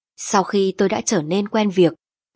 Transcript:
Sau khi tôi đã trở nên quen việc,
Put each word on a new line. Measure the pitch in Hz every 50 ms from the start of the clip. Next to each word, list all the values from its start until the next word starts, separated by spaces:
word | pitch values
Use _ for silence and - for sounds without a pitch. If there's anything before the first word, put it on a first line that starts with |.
| _ _ _
Sau | - - - - 196 180
khi | - - 202 196 190 185 -
tôi | 202 190
đã | - -
trở | - - 220 180
nên | 151 151 175 202 202 196
quen | - 220 208 208
việc, | 175 185 175 160 - - _ _ _ _ _ _ _